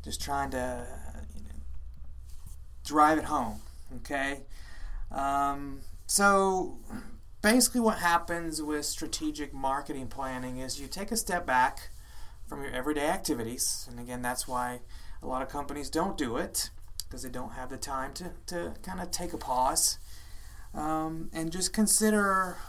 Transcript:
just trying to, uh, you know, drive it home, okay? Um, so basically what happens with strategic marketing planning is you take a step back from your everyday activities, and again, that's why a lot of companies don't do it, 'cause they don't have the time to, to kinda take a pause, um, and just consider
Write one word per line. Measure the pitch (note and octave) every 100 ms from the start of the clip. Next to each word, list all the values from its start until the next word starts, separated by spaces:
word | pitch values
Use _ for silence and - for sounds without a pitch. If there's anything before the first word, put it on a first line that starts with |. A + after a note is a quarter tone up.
just | - -
trying | - C#3 C#3
to, | B2+
uh, | B2+ B2 B2 A#2 - - - -
you |
know, | - - - - - - - - - - - - - - -
drive | D3+ D3+ D#3
it | -
home, | D3 A2+ G#2+ - - - B2
okay? | - C#3+ C#3 C#3+ - - - - - - -
Um, | C#3 C#3 C#3 C#3 C#3 C#3+ C#3 - - -
so | - G3+ G3 G3 F#3+ - - - - - - - -
basically | G#3 B3 A#3+ B3
what | A3+ -
happens | F3 E3+ - E3+ E3 D3+
with | D3+ D3 C#3+
strategic | - D#3 - D#3 D3 C#3+
marketing | C#3 C3+ C#3 D3 C#3 B2+
planning | C3+ C3 B2+ B2+ B2+
is | C3 C#3+
you | C#3
take | F#3 G3+
a | A3+
step | - F3 -
back | B2+ C3 - - - - - - - -
from | D3
your | C#3
everyday | B2+ C#3 D3 D3
activities, | G3 - B2+ A2+ B2+ - - -
and | A#2+
again, | A#2+ B2
that's | B2 B2+ -
why | B2 B2 B2 - - - -
a | C#3
lot | C3
of | -
companies | D3 C#3+ C#3+ C#3
don't | D#3+ F#3+ D#3+
do | B2+ B2
it, | G3 - - - - - -
'cause | B2+
they | B2+
don't | B2+ B2
have | B2 B2+
the | C3
time | C#3 C3+ C#3 -
to, | F3+ - -
to | F3 E3+ -
kinda | F#3 F#3 F3+
take | - -
a | -
pause, | - - - E3 - - - - - - - - -
um, | D#3 D3+ D#3 D#3+ D#3+ -
and | E3 D#3+
just | F3+ F3+
consider | - G#3 - G#3+ G#3+ G3 F#3+ F#3 -